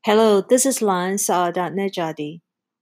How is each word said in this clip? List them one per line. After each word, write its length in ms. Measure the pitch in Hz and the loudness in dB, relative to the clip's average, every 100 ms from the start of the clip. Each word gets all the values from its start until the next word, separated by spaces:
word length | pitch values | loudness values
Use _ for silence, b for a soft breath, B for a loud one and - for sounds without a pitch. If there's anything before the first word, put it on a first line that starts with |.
| - | 2
Hello, 340 | 214 226 202 | 4 4 2
this 260 | 190 254 269 | 2 2 2
is 160 | 254 | 0
Lan 340 | 214 185 180 202 | 0 0 -2 -4
Saadat 580 | - 180 175 175 175 | -2 0 0 -2 -4
Nejadi, 640 | 170 196 190 160 156 151 165 _ _ _ _ | -4 -6 -4 -6 -6 -10 -12 _ _ _ _